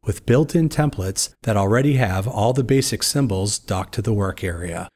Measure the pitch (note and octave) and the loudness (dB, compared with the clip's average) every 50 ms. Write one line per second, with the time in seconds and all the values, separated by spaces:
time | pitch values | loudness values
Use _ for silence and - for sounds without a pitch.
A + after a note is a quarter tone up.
0 | _ - F#2+ - - - A2+ C3 D#3 D3 - F3 D#3+ D3+ - - D3+ D3 - - | _ -6 -6 -4 0 2 4 4 4 2 2 2 2 2 2 0 0 0 0 -2
1 | F#2 F#2+ F#2+ - - - _ _ - A#2+ A2 G2+ G2 G2 A2 B2 C3+ D3 C#3+ C3 | -6 -4 -4 -4 -6 -6 _ _ -4 0 0 2 2 4 2 4 4 4 4 2
2 | B2+ G2 F#2 F#2+ G2 A#2+ - - G#2 A#2 B2+ C#3 B2+ A#2+ C3+ C3+ C3 - A#2+ A2+ | 2 2 0 -2 -2 -2 -2 0 2 2 2 0 2 2 2 2 2 0 -4 -2
3 | - - - C#3+ C#3 A#2 G2 F#2+ G2 G#2 G#2 - _ - G2 F#2 F#2+ - - - | -4 -2 0 0 0 0 0 0 -2 -2 -4 -6 _ -4 -4 -4 -4 -4 -6 -4
4 | G2 A2+ G#2+ G2+ G2 F#2+ F#2 - - F2+ E2+ E2+ F2 F2 E2+ F2 F2 - _ | -2 0 0 0 0 -2 -4 -4 -6 -6 -4 -6 -8 -8 -8 -8 -10 -12 _